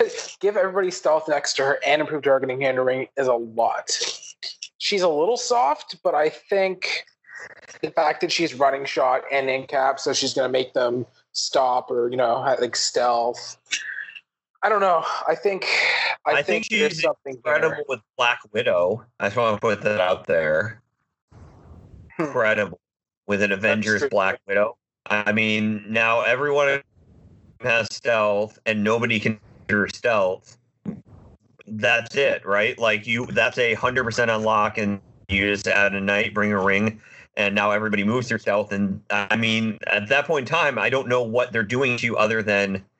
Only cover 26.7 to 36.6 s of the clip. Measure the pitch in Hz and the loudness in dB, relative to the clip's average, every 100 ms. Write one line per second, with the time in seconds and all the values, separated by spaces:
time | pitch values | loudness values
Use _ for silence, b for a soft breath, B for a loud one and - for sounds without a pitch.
26.7 | 139 - _ _ - - - - - 123 | 0 -6 _ _ -20 -20 -20 -20 -8 0
27.7 | 117 107 - 131 113 104 101 107 - - | 0 0 -4 0 2 4 2 0 -4 -2
28.7 | 107 104 113 117 110 110 110 - - - | 0 2 2 2 0 0 -4 -10 -14 -2
29.7 | 104 95 - 120 110 95 95 - - _ | 0 0 0 0 2 2 -2 -10 -20 _
30.7 | _ - - - - - - _ _ - | _ -12 -12 -14 -20 -20 -20 _ _ -14
31.7 | 107 117 117 113 - 139 98 - 101 110 | -2 0 0 0 0 0 0 0 2 2
32.7 | 123 113 107 104 117 123 98 120 123 120 | 0 0 0 0 -4 -2 0 0 2 0
33.7 | 110 127 127 117 113 120 110 110 110 107 | 0 0 0 -2 0 2 2 2 2 2
34.7 | 107 104 101 - - - 98 101 101 107 | 0 -2 -4 -8 -18 -4 0 0 0 0
35.7 | 98 101 98 98 101 113 104 104 101 | 2 2 0 0 0 0 0 0 2